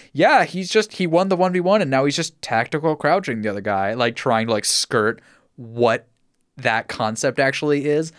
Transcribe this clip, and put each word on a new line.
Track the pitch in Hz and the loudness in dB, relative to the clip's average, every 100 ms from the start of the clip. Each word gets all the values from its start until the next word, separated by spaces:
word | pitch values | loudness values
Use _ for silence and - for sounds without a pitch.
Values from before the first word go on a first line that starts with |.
| - | -8
yeah, | 139 220 262 165 | 2 4 4 2
he's | 180 180 | -4 0
just, | 214 214 | 0 0
he | - 175 | -2 0
won | 170 196 | 2 2
the | 180 | 2
one | 185 | 2
v | 180 | 2
one | 180 214 | 2 2
and | 143 | 2
now | 135 143 | 2 0
he's | 139 | 0
just | 156 - | -6 -8
tactical | - 113 120 151 160 151 | -2 -2 0 -2 -2 0
crouching | 147 190 185 110 | 0 0 0 -4
the | 107 | -4
other | 101 | -4
guy, | 101 98 98 | -2 -2 0
like, | 120 117 - | 0 -2 -2
trying | 135 113 113 | 0 0 0
to, | |
like, | 107 - | -2 0
skirt | - - 120 107 117 _ _ _ - | -2 0 0 0 -2 _ _ _ -20
what | 113 117 117 117 _ _ _ _ _ - | -10 0 0 0 _ _ _ _ _ -6
that | 123 113 - | -2 -2 -4
concept | - 110 113 139 131 | -4 -4 -2 -2 0
actually | 135 135 151 143 147 | 0 0 -2 0 0
is. | 151 160 | -2 -2